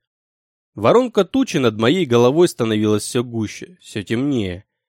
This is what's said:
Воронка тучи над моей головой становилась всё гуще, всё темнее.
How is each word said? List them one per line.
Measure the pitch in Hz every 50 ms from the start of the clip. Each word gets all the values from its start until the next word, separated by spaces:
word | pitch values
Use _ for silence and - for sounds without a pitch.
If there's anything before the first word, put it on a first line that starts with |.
| _ _ _ _ _ _ _ _ _ _ _ _ _ _ _
Воронка | 107 101 120 190 233 262 233 - 214 185
тучи | - - 269 262 - - 151
над | 131 113 110 104
моей | 110 123 165 190 170
головой | 127 117 117 120 123 143 165 180 165
становилась | - - 120 110 110 107 107 107 107 104
всё | - - - 123
гуще, | 123 123 117 113 107 101 - - - - 90 _
всё | _ - - 110
темнее. | 95 - 113 117 139 147 139 117 101 92 87 92 - _ _ _ _